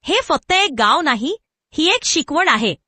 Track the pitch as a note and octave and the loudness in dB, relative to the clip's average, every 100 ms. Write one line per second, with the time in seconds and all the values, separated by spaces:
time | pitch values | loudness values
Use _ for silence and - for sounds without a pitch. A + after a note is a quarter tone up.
0 | - G#4+ - D4+ - F#4 G4 A#3 G#3+ C#4+ | 0 -2 0 -4 0 0 0 0 2 2
1 | D#4 A#3 B3+ A4 _ _ _ - E4 B4 | 2 -2 -4 -6 _ _ _ -2 0 0
2 | - E4+ - D4 F#4 A3 A3 D#3 | 0 -2 -2 -2 0 0 -2 -6